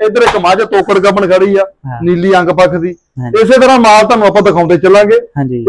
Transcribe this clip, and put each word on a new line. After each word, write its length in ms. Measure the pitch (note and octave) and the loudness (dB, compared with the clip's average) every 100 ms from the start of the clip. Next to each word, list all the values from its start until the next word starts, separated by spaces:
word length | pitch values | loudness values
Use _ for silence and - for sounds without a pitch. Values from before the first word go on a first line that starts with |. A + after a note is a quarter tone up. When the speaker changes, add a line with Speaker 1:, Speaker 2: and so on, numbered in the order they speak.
| G#3+ | -4
Speaker 1:
ਇੱਧਰ 160 | A3 | 0
ਇੱਕ 140 | A#3 G#3+ | 0 0
ਮੱਝ 260 | F3 F#3+ | -2 -2
ਤੋਕੜ 360 | A3 G3+ F3+ F#3+ | -2 -2 -2 0
ਗੱਭਣ 340 | G3+ G3+ F#3+ | 0 0 0
ਖੜੀ 240 | F#3 G3 G3 | 0 0 -2
ਆ, 80 | G3 _ C3 | -4 _ -14
Speaker 2:
ਹਾਂ। 140 | B2 | -8
Speaker 1:
ਨੀਲੀ 320 | E3+ F3 F#3 F#3 | -4 -2 0 0
ਅੰਗ 120 | F3 | 0
ਪੱਖ 260 | F3 F3+ | 0 0
ਦੀ। 220 | F3 F3 F3 _ C3 | -2 -8 -10 _ -12
Speaker 2:
ਹਾਂਜੀ। 220 | B2 G#3+ | -6 -2
Speaker 1:
ਇਸੇ 180 | A3+ B3+ | 2 2
ਤਰ੍ਹਾਂ 180 | C4 C4 | 4 4
ਮਾਲ 260 | A3+ G#3+ | 4 4
ਤੁਹਾਨੂੰ 240 | A3 A#3 G3+ | 2 0 0
ਆਪਾਂ 140 | G#3 | 2
ਦਿਖਾਉਂਦੇ 340 | G3+ E3+ E3 E3+ | 0 0 0 0
ਚੱਲਾਂਗੇ। 400 | F#3 G3+ G#3 A#3 A#3 D3 | 2 2 4 0 -2 -8
Speaker 2:
ਹਾਂਜੀ। 280 | C3+ B2 | -6 -4